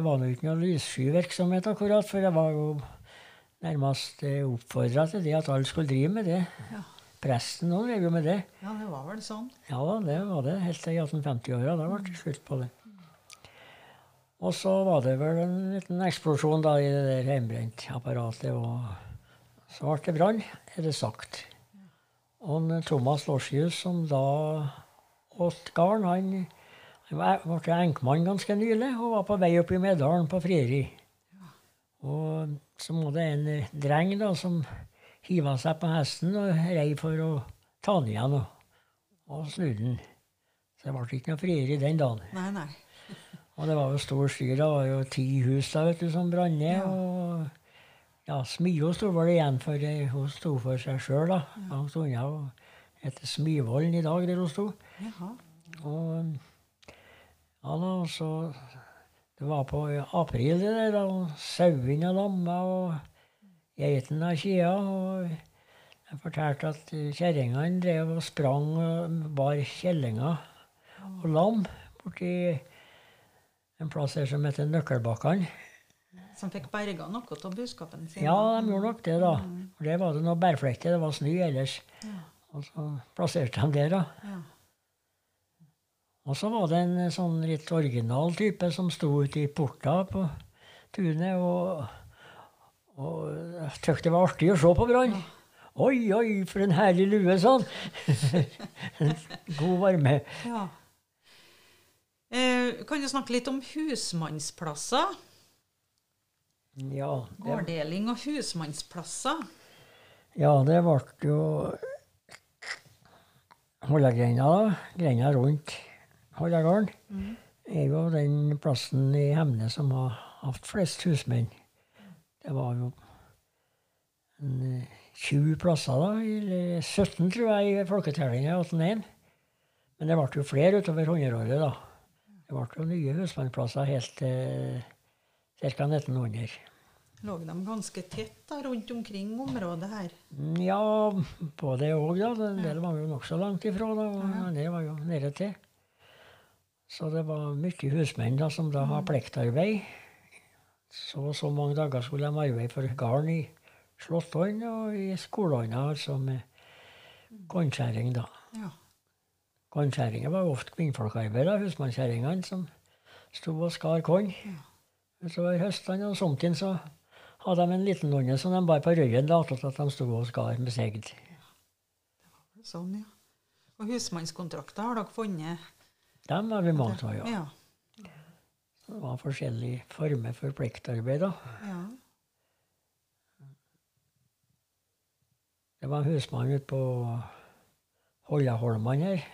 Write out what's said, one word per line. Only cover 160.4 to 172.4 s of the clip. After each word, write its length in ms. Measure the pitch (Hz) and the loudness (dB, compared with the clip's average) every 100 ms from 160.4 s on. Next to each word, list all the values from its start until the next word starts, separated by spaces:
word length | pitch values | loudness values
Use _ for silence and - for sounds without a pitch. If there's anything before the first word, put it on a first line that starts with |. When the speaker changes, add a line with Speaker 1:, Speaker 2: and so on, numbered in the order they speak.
Speaker 1:
ofte 280 | 175 123 - | 0 -2 -6
kvinnfolkarbeid, 720 | - 156 131 107 113 110 113 165 | -4 -2 -2 -4 -2 -2 0 2
da, 120 | 208 | 2
husmannskjæringene 880 | 202 147 131 120 127 117 135 190 | -2 -4 -4 -2 -2 -2 -2 -2
som 240 | 180 185 156 - _ _ _ - - | -4 -8 -8 -12 _ _ _ -20 -20
sto 200 | - 165 160 | -10 -6 -2
og 80 | 170 | -2
skar 300 | - 160 165 | -2 0 0
korn. 240 | 160 185 208 - | 4 4 2 -4
Speaker 2:
Ja. 140 | 208 160 - _ _ _ _ _ | -12 -14 -16 _ _ _ _ _
Speaker 1:
Utover 360 | 175 175 175 175 | -8 -2 0 2
høstene 520 | 196 - - 190 208 | 0 -2 -4 -4 -2
og 60 | 185 | -2
somtiden 380 | 180 135 175 | 0 0 0
så 240 | 165 190 175 151 - _ - - - - | 0 -2 -4 -6 -18 _ -20 -20 -8 0
hadde 200 | 175 175 | 2 4
de 60 | |
en 100 | 185 | 2
liten 260 | 196 185 147 | 0 0 0
lunde 260 | 139 127 135 | 2 2 2
som 140 | 185 | 2
de 140 | 185 170 | 2 4
bar 140 | 147 | 4
på 140 | 170 165 | 4 4
ryggen, 300 | 131 120 147 | 4 4 4
da, 140 | 165 | 4
attåt 220 | 156 131 | 2 -2
at 120 | 139 135 | -4 -2
de 140 | 143 | -4
sto 140 | - 123 117 | -2 -2 -2
og 100 | 120 | -2
skar 320 | 127 117 117 | -2 -2 -2
med 140 | 123 | -2
segd. 400 | 113 113 107 - | -2 -2 -4 -10
Speaker 2:
Ja. 220 | - - 170 - _ _ _ _ _ _ _ | -18 -20 -20 -20 _ _ _ _ _ _ _
Det 80 | _ | _
var 100 | _ | _